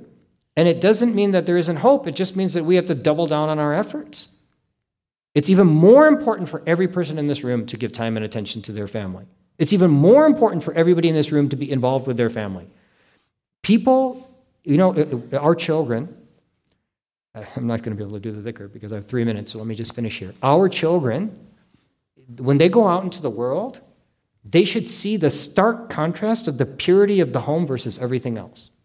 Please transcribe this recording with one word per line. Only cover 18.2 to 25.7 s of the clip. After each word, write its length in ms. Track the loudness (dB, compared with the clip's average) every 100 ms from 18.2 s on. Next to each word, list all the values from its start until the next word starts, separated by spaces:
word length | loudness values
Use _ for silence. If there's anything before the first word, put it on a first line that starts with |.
do 100 | -12
the 220 | -10 -12
dhikr 200 | -14 -18
because 200 | -18 -14
I 40 | -12
have 100 | -6
three 180 | -2
minutes, 260 | -2 -2 -8
so 80 | -12
let 80 | -10
me 80 |
just 180 | -8 -10
finish 280 | -8 -8 -8
here. 120 | -14 -4
Our 240 | 2 4 2
children, 680 | 0 0 0 0 -2 -6 -10 -20 _ _ _ _ _ _ _ -20 -6
when 200 | 0 4
they 100 | 4
go 180 | 4 2
out 160 | 0
into 180 | -4 -8
the 100 | -8
world, 500 | -6 -4 -4 -8 -12 _ _ _ _ _ _
they 200 | 0 2
should 220 | 2 0 -4
see 300 | -4 -2 -2
the 140 | 0
stark 600 | 0 -2 2 0